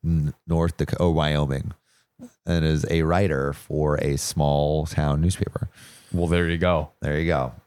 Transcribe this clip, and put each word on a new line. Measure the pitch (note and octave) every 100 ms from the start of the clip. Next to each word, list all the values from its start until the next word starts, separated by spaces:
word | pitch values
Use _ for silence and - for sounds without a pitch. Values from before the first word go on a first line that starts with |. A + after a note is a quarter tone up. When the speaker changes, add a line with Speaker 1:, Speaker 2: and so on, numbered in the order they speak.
Speaker 1:
N-, | E2 E2 D2 - -
North | E2 E2 -
Dakota, | D2+ -
oh, | F2
Wyoming, | D#2 D2+ D2+ D2 C2+ - - _ _ _ _ - _ -
and | E2+
is | D#2 D#2 -
a | E2
writer | D#2+ F2 G2 C#2 C#2
for | C#2+ - D2 D2+ D2
a | D2 C#2
small | - - D2 C#2+ D2 D2+ D#2
town | - D2+ D2
newspaper. | E2+ F#2+ - - - - - - -
Speaker 2:
Well, | F2 E2+
there | F2 E2+
you | E2+
go. | F2+ E2+ D2 _
Speaker 1:
There | - D2
you | E2
go. | D#2 C2 -